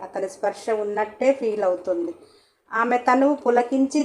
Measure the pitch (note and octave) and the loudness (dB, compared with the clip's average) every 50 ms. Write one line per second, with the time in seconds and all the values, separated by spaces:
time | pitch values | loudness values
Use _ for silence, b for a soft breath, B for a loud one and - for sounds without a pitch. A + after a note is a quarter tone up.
0 | - F#3 - G3 F#3+ F#3 - - - G3+ G3+ - - A#3+ A3 G#3+ G#3 G#3 G#3 G#3 | -12 -10 -8 -6 -6 -8 -6 -4 -4 -4 -4 -4 -4 -4 -2 -2 -2 -4 -2 -2
1 | G#3+ G#3+ - - B3 C4 C#4 - A#3+ A3 G#3 G#3+ G3+ F#3 F3+ F3 - F#3+ F3+ E3+ | -4 -4 -4 0 2 2 2 2 0 -4 -2 0 0 0 0 -2 -2 -4 -2 -2
2 | E3+ E3 E3+ - b b b b b b b b b - - A3+ A#3 A#3+ B3 A#3+ | -2 -6 -8 -12 b b b b b b b b b -6 -2 -2 0 2 0 2
3 | A#3+ B3+ B3+ C4 C4+ C#4+ D4 C#4+ - B3 A#3 A#3+ B3 A#3+ C4+ C4+ C4+ C4+ - D4+ | 2 4 4 4 4 4 2 2 0 2 2 2 2 2 0 0 0 2 0 -2